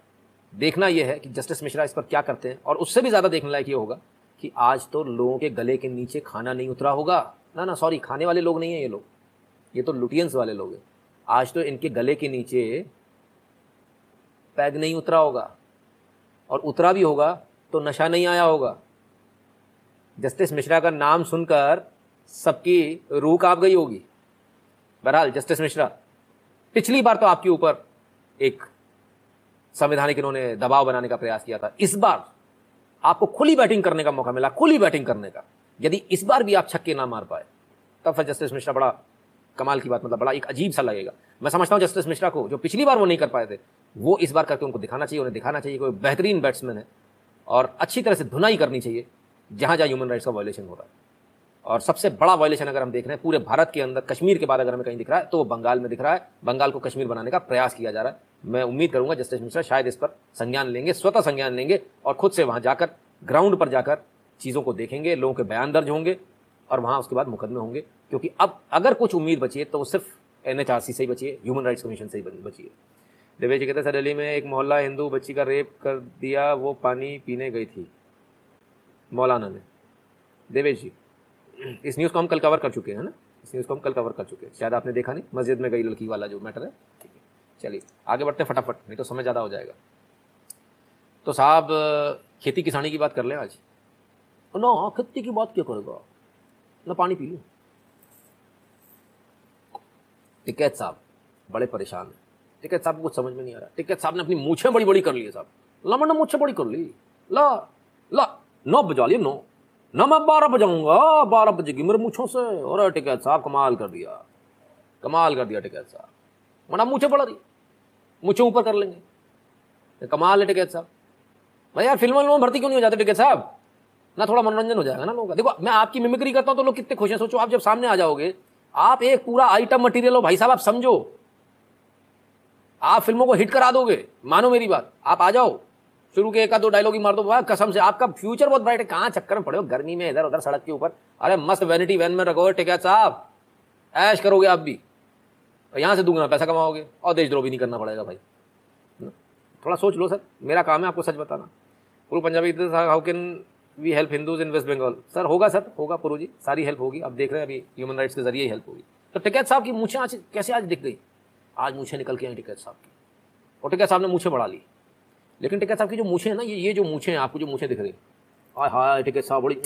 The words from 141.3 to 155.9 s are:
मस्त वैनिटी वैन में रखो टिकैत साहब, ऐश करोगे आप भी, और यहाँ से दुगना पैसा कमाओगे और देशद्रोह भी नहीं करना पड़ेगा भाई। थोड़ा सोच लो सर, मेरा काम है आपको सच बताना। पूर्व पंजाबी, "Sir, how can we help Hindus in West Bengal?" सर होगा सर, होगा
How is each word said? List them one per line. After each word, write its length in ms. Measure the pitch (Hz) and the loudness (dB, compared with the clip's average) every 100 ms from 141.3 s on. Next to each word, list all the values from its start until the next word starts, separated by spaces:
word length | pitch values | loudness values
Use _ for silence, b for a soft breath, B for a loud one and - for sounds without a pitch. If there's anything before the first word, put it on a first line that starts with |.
| 185 | 2
मस्त 260 | 151 190 | 2 0
वैनिटी 340 | 180 170 180 190 | 2 2 2 2
वैन 160 | 170 | 2
में 120 | 180 | 2
रखो 260 | 175 160 185 | 0 4 4
टिकैत 320 | 185 170 180 | 2 2 0
साहब, 460 | 180 208 202 - - _ _ _ _ _ _ | 4 6 4 2 -10 _ _ _ _ _ _
ऐश 260 | 151 196 214 | 2 4 4
करोगे 260 | 202 196 196 | 4 6 6
आप 120 | 175 | 4
भी, 200 | 156 113 _ _ _ _ _ _ _ _ _ | 0 -10 _ _ _ _ _ _ _ _ _
और 80 | 135 | -2
यहाँ 160 | 170 190 | 2 4
से 60 | |
दुगना 240 | 175 165 143 | 2 2 2
पैसा 200 | 147 160 | 2 2
कमाओगे 400 | 165 160 156 151 _ | 2 0 -2 -10 _
और 100 | 175 | -2
देशद्रोह 280 | 165 151 139 | 0 2 0
भी 80 | 131 | -2
नहीं 80 | 127 | -2
करना 180 | 123 117 | -4 -4
पड़ेगा 260 | 107 110 | -8 -8
भाई। 120 | 98 92 _ _ _ _ _ _ _ - - - _ _ _ _ | -10 -14 _ _ _ _ _ _ _ -20 -18 -18 _ _ _ _
थोड़ा 140 | 151 180 | -6 0
सोच 200 | 196 165 | 0 0
लो 120 | 175 | -2
सर, 120 | 196 - _ | -4 -8 _
मेरा 200 | 135 170 | -2 0
काम 200 | 165 156 | 2 2
है 60 | 180 | 0
आपको 140 | 170 | -2
सच 140 | 165 147 | -4 -6
बताना। 320 | 151 147 - _ _ _ _ _ _ | -8 -10 -12 _ _ _ _ _ _
पूर्व 120 | 165 | -4
पंजाबी, 300 | 165 165 170 | 0 0 0
"Sir, 180 | 165 175 165 | 0 0 2
how 160 | 170 160 | 2 2
can 220 | 165 175 175 175 - _ _ - | 0 -4 -6 -12 -18 _ _ -6
we 160 | 156 | 0
help 180 | 151 151 | 0 0
Hindus 300 | 147 151 160 | -2 -4 -4
in 100 | 160 | -4
West 160 | 151 135 | -2 -2
Bengal?" 260 | 139 127 120 - | -2 -2 -4 -8
सर 100 | 180 | -6
होगा 240 | 170 175 214 | 0 2 4
सर, 220 | 196 196 - | 2 -2 -6
होगा 180 | 151 | -6